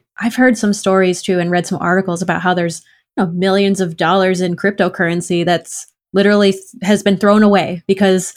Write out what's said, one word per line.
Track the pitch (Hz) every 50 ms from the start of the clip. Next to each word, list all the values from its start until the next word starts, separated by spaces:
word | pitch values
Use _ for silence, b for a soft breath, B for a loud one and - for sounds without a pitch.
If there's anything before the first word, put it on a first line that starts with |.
| _ _ _
I've | - 202 233 -
heard | 254 254 254 226
some | - 214 208 202
stories | - - 196 190 190 185 185 175 -
too | - - 185 175
and | 170 175
read | 175 175 175
some | - 190 -
articles | - 175 180 190 190 180 170 170 185
about | 175 165 170
how | 175 180 180
there's, | 175 170 170 165 - b b b b b b -
you | - 190
know, | 170
millions | 175 175 190 196 190 202 202 196 196 190
of | 185 170 165
dollars | - 165 165 185 196 185 185 185 175
in | 185 175 175
cryptocurrency | - - 196 202 - 180 175 - - 175 165 170 175 170 - 175 175 170
that's | 175 175 - - - - - - _ _ _ _ _
literally | - 196 196 208 208 208 202 196
th-, | 190 - - - - -
has | 180 202 208 202 -
been | 202 190
thrown | 175 208 202 208 214 214
away | 202 202 185 - - 180 170 -
because | - 190 196 202 190 185 185 175 - -